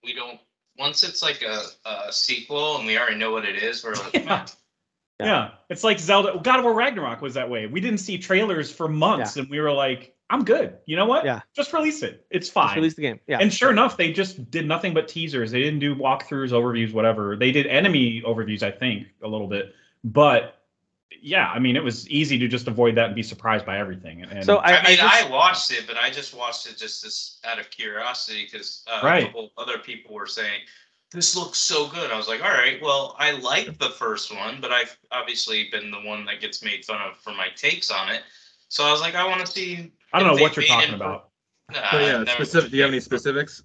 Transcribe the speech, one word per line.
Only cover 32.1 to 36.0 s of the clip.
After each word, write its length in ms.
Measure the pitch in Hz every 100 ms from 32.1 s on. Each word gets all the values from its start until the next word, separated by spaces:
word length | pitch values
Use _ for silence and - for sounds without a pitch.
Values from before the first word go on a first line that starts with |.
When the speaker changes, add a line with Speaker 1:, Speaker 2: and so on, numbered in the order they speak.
Speaker 1:
I 60 | 110
was 100 | 107
like, 160 | 113
"All 80 | 175
right, 300 | 214 123 127
well, 320 | 151 139 139 -
I 140 | 147
like 460 | 139 123 151 220 156
the 120 | 139
first 440 | - 120 107 -
one, 280 | 104 104 131
but 100 | 127
I've 240 | 123 117 - _
obviously 560 | 123 123 117 - 110 104
been 200 | 107 104
the 100 | 104